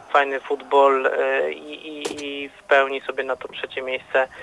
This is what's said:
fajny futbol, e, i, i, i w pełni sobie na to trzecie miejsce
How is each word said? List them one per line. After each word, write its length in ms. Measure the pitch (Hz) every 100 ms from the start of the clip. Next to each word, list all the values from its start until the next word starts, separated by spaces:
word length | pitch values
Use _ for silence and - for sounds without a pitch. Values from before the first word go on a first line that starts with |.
| -
fajny 260 | 147 139 135
futbol, 680 | - 139 - 139 139 131 131
e, 460 | 143 135 135 151
i, 360 | 151 151 147 156
i, 360 | 151 147 147
i 240 | 143 139 139
w 140 | -
pełni 380 | - 139 135 135
sobie 240 | - 131
na 120 | 139 160
to 120 | -
trzecie 340 | - 131 -
miejsce 460 | 127 131 - 135 131 -